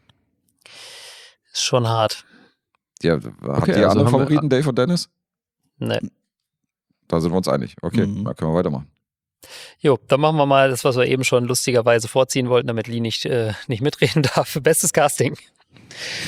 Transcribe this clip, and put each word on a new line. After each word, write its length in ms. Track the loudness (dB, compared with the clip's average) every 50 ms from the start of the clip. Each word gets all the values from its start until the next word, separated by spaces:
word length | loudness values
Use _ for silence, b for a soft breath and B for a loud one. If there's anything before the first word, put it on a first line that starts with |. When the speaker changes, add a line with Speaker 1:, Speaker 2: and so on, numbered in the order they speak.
| _ _ _ _ _ _ _ _ _ _ _ _ B B B B B B B B B B B B B B B _ _ _
Speaker 1:
Ist 120 | -8 -6 -2
schon 240 | 0 0 0 0 0
hart. 380 | 0 0 0 0 -2 -6 b b b b b b b b _ _ _ _ _ _ _ -4
Speaker 2:
Ja, 120 | -2 0 0
habt 120 | 0 -2 -8 -14 -12 -8
Speaker 3:
Okay, 360 | -4 -2 0 0 2 2 4
Speaker 2:
ihr 100 | 4 4
Speaker 3:
also 100 | 4 4
Speaker 2:
andere 40 | 4
Speaker 3:
haben 60 | 4 4
wir 60 | 4
Speaker 2:
Favoriten, 300 | 4 2 2 2 2 2
Dave 200 | 2 2 2 0
und 80 | 0 0
Dennis? 320 | 2 2 0 -2 -2 -6 _ _ _ _ _ _ _ _ _ _ _ _ _ -8
Speaker 1:
Nee. 200 | -6 -4 -4 -4 -4 -8 -12 _ _ _ _ _ _ _ _ _ _ _ _ _ _ _ _ _ _ -4
Speaker 2:
Da 120 | -2 0
sind 120 | 0 0
wir 60 | 0 -2
uns 100 | 0 0
einig. 280 | -2 -2 -4 -6 -10 -10
Okay, 240 | -8 -4 0 0 0
Speaker 4:
Mhm. 180 | 0 -2 -4 -6
Speaker 2:
dann 120 | -6 -6
können 160 | -4 -4 -2
wir 40 | 0
weitermachen. 320 | 2 0 0 0 -4 -8 -12 _ _ _ _ _ _ _ _ _ _ B B B B B B B _
Speaker 1:
Jo, 180 | 0 2 2 0 _ -6
dann 120 | -4 -2
machen 140 | 0 0 2 2
wir 80 | 2
mal 240 | 2 4 4 4 2
das, 140 | 0 0 -2
was 120 | 0 0
wir 100 | 0 0
eben 180 | 0 0 -2 0
schon 220 | 0 0 0 0
lustigerweise 640 | 0 -2 -4 -2 0 0 2 4 4 2 2 0 0
vorziehen 420 | 0 0 0 0 0 -2 0 0
wollten, 180 | 0 0 0 0
damit 200 | -4 -6 -6 -6
Lee 120 | -6 -4
nicht, 260 | -4 -4 -4 -6 -4
äh, 280 | -2 -2 -2 -2 -2 -4 B B -6
nicht 140 | -4 -4
mitreden 420 | -2 -4 0 0 0 2 2 2 0
<laughs> 120 | 2 2
darf. 240 | 0 0 0 -2 0
Bestes 320 | 2 2 2 2 0 0 2
Casting. 420 | 2 2 2 2 0 -2 -2 -4 -6 -12 _ _ _ _ _ B B B B B B B B B B B